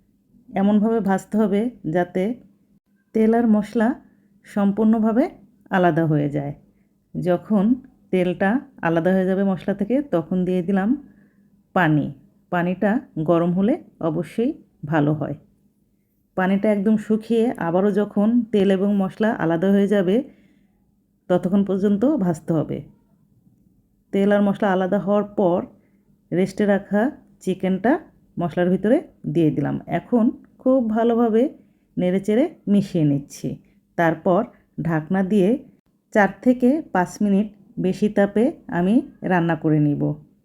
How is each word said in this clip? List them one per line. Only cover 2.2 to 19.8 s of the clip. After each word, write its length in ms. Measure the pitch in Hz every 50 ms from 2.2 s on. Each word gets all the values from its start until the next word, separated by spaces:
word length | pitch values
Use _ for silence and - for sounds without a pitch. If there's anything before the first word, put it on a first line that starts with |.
| 185 214 247 - - - _ _ _ _ _ _ _ _ _ _ _ _ -
তেল 180 | 220 220 220 220
আর 120 | 233 240 226
মশলা 400 | 214 214 202 - - 240 214 233 302 - - _ _ _ _ _ _ _ _
সম্পূর্ণভাবে 760 | - - 208 202 202 196 208 220 220 220 226 214 226 214 240 311 381 - - - - _ _ _ -
আলাদা 340 | 190 190 180 175 156 160 165
হয়ে 220 | 151 156 147 147 147
যায়। 260 | 139 147 143 143 147 - - _ _ _ _ _ _ _ _ _ -
যখন 500 | 156 151 180 175 170 - - 214 202 185 226 254 - - - _ _ _ _
তেলটা 420 | - 185 180 180 175 175 196 190 226 285 - - _ - -
আলাদা 280 | 170 165 165 160 185 190
হয়ে 140 | 190 185 185
যাবে 120 | 190 190 202
মশলা 300 | 196 190 180 - - 196
থেকে, 220 | 196 202 - 240 285 294 -
তখন 260 | - 170 160 - 190 185 180
দিয়ে 180 | 180 185 185 175
দিলাম 260 | 185 196 190 190 214 277 - - - - _ _ _ _ _ _ _ _ _ _ _ -
পানি। 320 | 190 175 156 156 147 135 135 - - - _ _ _ _ _ -
পানিটা 380 | 175 170 180 180 180 220 202 208 262 - - - 156 160 151
গরম 200 | 170 165 170 175 170
হলে 220 | 185 196 214 294 370 - - _ -
অবশ্যই 500 | - 165 151 170 170 - - - 226 277 320 - - _ _ _ -
ভালো 280 | 147 160 156 147 151 156
হয়। 220 | 151 147 - 147 - - _ _ _ _ _ _ _ _ _ _ _ _ _ _ _ _ _ _
পানিটা 300 | - 185 185 196 196 202 220
একদম 240 | 208 202 190 220 220
শুকিয়ে 480 | 214 214 - 214 214 214 - 233 226 220 240 - -
আবারও 320 | - 170 165 185 190 208 190
যখন 360 | 202 202 208 - 208 202 220 240 247 226 -
তেল 180 | - 208 190 196
এবং 200 | 190 185 196 202 208
মশলা 340 | 196 190 185 - - 208 214 233 - 160
আলাদা 260 | 160 165 165 175 190
হয়ে 180 | 196 202